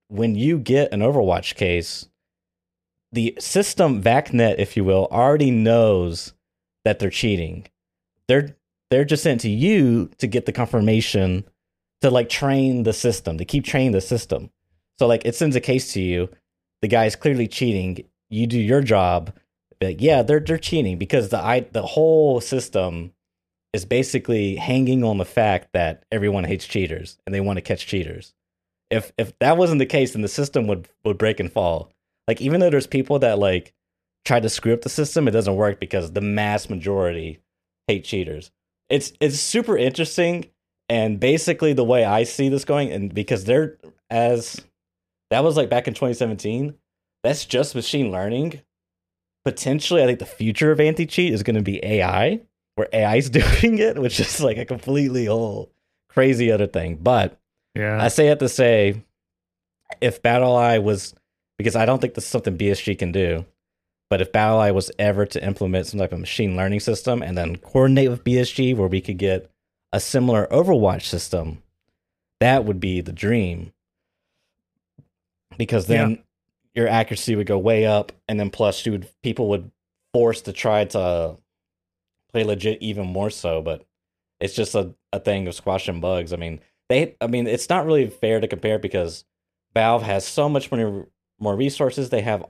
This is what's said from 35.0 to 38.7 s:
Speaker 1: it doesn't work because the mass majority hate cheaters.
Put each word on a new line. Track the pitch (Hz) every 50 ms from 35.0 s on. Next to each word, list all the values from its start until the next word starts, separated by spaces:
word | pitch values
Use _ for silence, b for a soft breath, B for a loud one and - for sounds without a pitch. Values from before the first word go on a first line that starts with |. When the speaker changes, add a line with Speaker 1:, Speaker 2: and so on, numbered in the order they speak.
| 151 143 - 170 147
Speaker 1:
it | 120
doesn't | 101 113 104 101 95
work | 95 107 104 98 -
because | 98 - - 95 85 80
the | 82 101
mass | 101 104 104 104 104 104 107 104 - -
majority | 104 87 80 98 101 98 92 87 85 82 80 82 78 - _ _ _ _ _ _ _ _ _
hate | - 107 92 -
cheaters. | - 113 98 90 78 78 76 78 - _ _ _ _